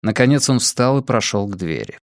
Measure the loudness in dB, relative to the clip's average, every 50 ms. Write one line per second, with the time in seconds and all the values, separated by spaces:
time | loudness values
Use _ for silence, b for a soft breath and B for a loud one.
0 | -4 -4 2 2 4 4 4 2 2 2 0 0 0 -2 0 2 2 2 2 0
1 | 0 0 -2 0 0 -2 -2 -2 -4 -4 -6 -6 -6 -4 -4 -6 -6 -10 -14 -20